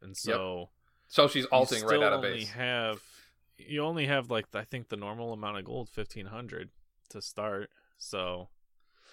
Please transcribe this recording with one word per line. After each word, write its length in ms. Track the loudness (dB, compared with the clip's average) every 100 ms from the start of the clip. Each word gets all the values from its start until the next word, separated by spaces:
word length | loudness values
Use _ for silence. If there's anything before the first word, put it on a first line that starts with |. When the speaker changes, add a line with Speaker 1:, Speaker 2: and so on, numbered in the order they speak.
Speaker 1:
and 80 | -14
Speaker 2:
Yep. 60 | -8
Speaker 1:
so 540 | -2 0 -2 -6 -8 _ _ _ 0
Speaker 2:
So 200 | 6 6
she's 160 | 6
Speaker 1:
you 40 | 4
Speaker 2:
ulting 320 | 6 6 4
right 60 | 4
Speaker 1:
still 160 | 6
Speaker 2:
out 80 | 6
of 60 | 4
Speaker 1:
only 140 | 2 -2
Speaker 2:
base. 100 | -4
Speaker 1:
have, 500 | -4 -2 0 0 -4 -8 -20 -20 _ _ -20
you 260 | -8 -4
only 240 | -2 0 2
have, 240 | 2 2
like, 160 | -2 -2
I 100 | -6
think 240 | -8 -8 -8
the 80 | -8
normal 360 | -8 -6 -6
amount 240 | -6 -6 -6
of 60 |
gold, 240 | -6 -8 -8
fifteen 380 | -6 -8 -8 -10
hundred, 440 | -10 -10 -10 -10 -16 -20 _ -18
to 120 | -12
start. 480 | -10 -4 -4 -4 -6 _ _ -18
So 540 | -8 -4 -2 -4 -8 -18 _ _ _ _ -20